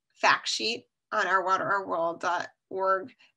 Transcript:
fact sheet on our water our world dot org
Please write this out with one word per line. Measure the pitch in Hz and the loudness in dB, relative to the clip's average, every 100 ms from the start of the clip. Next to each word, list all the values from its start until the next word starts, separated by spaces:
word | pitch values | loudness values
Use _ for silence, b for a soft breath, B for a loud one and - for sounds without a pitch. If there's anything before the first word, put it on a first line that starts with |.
| _ | _
fact | _ 196 - - | _ 2 2 0
sheet | - 220 240 - _ _ | -4 -4 -6 -10 _ _
on | 214 190 | -2 2
our | 190 | 2
water | 180 190 | 2 0
our | - 202 190 | 2 -2 -2
world | 180 165 165 | -2 -2 -2
dot | 185 170 - _ _ | -2 -2 -6 _ _
org | 190 190 190 190 - b | -2 0 0 -2 -16 b